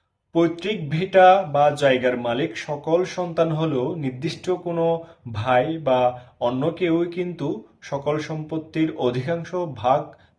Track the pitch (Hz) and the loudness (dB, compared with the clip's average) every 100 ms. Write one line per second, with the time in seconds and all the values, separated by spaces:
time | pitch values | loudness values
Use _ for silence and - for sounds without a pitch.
0 | _ _ _ 170 170 170 196 214 147 156 | _ _ _ 2 2 0 -6 -6 -4 -4
1 | 190 190 185 190 175 143 147 143 139 127 | 2 8 8 8 4 2 2 4 4 4
2 | 123 123 120 120 160 - - 147 156 170 | 2 0 -2 -2 -4 -6 -8 -8 0 0
3 | 185 - 175 165 160 156 160 131 135 175 | 0 -4 -4 0 0 0 -2 0 -2 -4
4 | 135 127 156 - - 175 175 170 165 165 | -6 -4 -6 -6 -4 -4 -4 -2 0 0
5 | 165 - 123 107 123 123 156 160 143 127 | -4 -16 -12 -6 2 2 2 -2 0 2
6 | 123 123 - _ 123 127 151 160 180 165 | 2 0 -12 _ -4 0 -2 -2 0 0
7 | 170 175 180 170 143 214 - _ - 139 | 0 -4 -6 -6 -6 -6 -10 _ -10 -6
8 | 147 151 - 160 156 160 - 160 160 156 | -2 -4 -4 -8 -6 -8 -6 -2 -2 0
9 | 127 123 131 170 165 180 170 113 123 143 | -2 -2 -4 -4 -4 -6 -6 -4 0 0
10 | - - _ | 0 -14 _